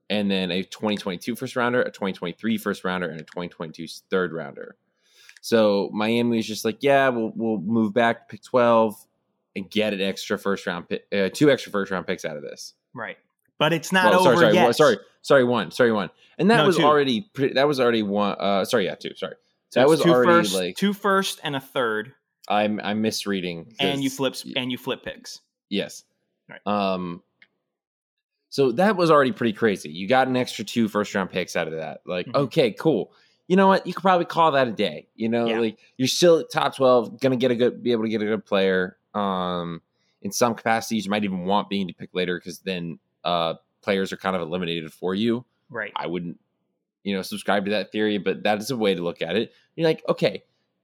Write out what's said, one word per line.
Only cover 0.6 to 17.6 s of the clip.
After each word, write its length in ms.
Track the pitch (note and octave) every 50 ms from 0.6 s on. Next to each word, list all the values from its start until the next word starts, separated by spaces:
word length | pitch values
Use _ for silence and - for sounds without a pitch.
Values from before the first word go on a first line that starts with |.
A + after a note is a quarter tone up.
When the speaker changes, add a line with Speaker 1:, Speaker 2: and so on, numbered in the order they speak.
Speaker 1:
twenty 340 | F#2 - - - A2 G#2+ G#2
twenty-two 400 | G2 - G2+ F2+ F2 - - A#2
first 180 | - C3 B2 -
rounder, 280 | B2+ A#2+ A#2+ A#2+ B2+
a 80 | - -
twenty 240 | - - G#2 G2 F#2
twenty-three 420 | - F#2 F2 E2+ - - A2+ A2+
first 260 | G#2 - G#2 G2 -
rounder, 280 | - F#2 F#2 F#2 F2+ E2
and 100 | D#2 D#2+
a 40 | D#2+
twenty 240 | - - F2+ F2 F2
twenty-two 380 | - - E2+ D#2+ D#2+ - E2 D#2 - - - _
third 240 | G2 F#2 F2+ E2+
rounder. 440 | D#2+ D#2+ D2+ C#2+ C2+ - - - - _ _ _ _ _ _ _ _ _ _ - - _
So 500 | - - A2+ A2+ A2 G#2 G2+ G2+ F#2+ -
Miami 460 | - G#2 G#2+ A2 A#2 A#2+ A#2+ A#2+ A#2 A2+
was 80 | A2
just 180 | G#2+ G#2+ G2+ -
like, 140 | A2+ G#2 -
"Yeah, 300 | - C#3 C#3 C#3 C3+ C3+
we'll, 200 | B2 A#2 A2+ G#2+ -
we'll 220 | G2+ A2+ A2+ A2 G2+
move 340 | D#2+ G2+ A#2 A2+ A2 G#2
back 340 | G2+ A#2+ A#2 D3 F3 - _ -
to 40 | -
pick 80 | -
twelve 540 | - - - B2+ A#2+ A#2 A#2 A2+ A2+ A2 G2+ - - _ _ _ _ _ _ _ _ _ -
and 140 | G2+ F#2+ E2+
get 220 | - G#2 G#2+ G#2+
an 80 | G2+ F#2+
extra 380 | F#2+ G2 F#2+ - - - G#2+ G2
first 280 | - G2 G2 F#2+ -
round 220 | G2+ F2 F2 E2+ -
pi-, 140 | G2+ - - _ -
uh, 140 | G2+ F#2+ F#2
two 220 | - - D3 D3
extra 200 | C3+ A#2 - -
first 200 | F#2 G2+ G2 -
round 140 | F#2+ F2+ E2+
picks 180 | - F#2 E2 -
out 140 | D#2+ D2+ D2
of 40 |
this." 300 | C#2 - - - - - - _ _ _ -
Speaker 2:
Right. 240 | B2 A2 G2 E2+ - _ _ _ _ _ _ _ -
But 160 | D3 D#3 E3
it's 180 | D#3 - -
not 140 | F#3 F#3+ F3+ F3+
Speaker 1:
Well, 100 | F3+ F3+
Speaker 2:
over 40 | -
Speaker 1:
sorry, 120 | C3+ A#2+ -
sorry, 160 | B2 G#2+ -
Speaker 2:
yet. 100 | - F3
Speaker 1:
one, 80 | A#2+
sorry, 240 | A#2 - D#3 C#3 G#2+ - - _ _ _
sorry, 240 | - - D3+ C#3 B2
one, 260 | A#2+ A#2+ A2+ F#2 D#2+
sorry, 220 | - - B2+ A#2
one. 160 | A2+ G#2 F#2 D#2+ - _ _ _ _ -
And 120 | D#3 G3
that 60 | A#3 -
Speaker 2:
No, 80 | D3+
Speaker 1:
was 100 | G3 E3+ D#3
Speaker 2:
two. 40 | D3+
Speaker 1:
already 440 | D3 D3+ D3 C#3+ C3+ A#2+ G#2+ G2 _ -
pre-, 180 | B2+ C#3 -
that 160 | - B2+